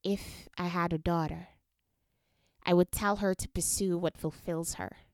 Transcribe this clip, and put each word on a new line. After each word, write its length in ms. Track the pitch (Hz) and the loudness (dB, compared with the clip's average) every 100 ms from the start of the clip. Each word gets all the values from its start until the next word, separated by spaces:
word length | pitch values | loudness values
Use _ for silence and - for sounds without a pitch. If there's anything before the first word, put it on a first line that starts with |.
| 190 | 0
If 420 | 202 - - - - | -2 -4 -16 -16 -6
I 100 | 175 | -2
had 260 | 175 175 | 0 0
a 40 | 165 | 0
daughter, 520 | 175 170 156 165 175 _ _ _ _ _ _ _ _ _ _ _ - | 2 2 0 -4 -12 _ _ _ _ _ _ _ _ _ _ _ 4
I 80 | |
would 200 | 175 180 | 6 6
tell 240 | - 208 202 | 2 0 2
her 180 | 202 185 | 0 0
to 140 | - | -4
pursue 480 | 180 160 - 196 175 | -4 -2 0 0 0
what 200 | 170 - | -2 -2
fulfills 580 | 160 - - 165 170 - | -8 -6 -6 -4 -4 -6
her. 200 | 95 - - | -10 -12 -20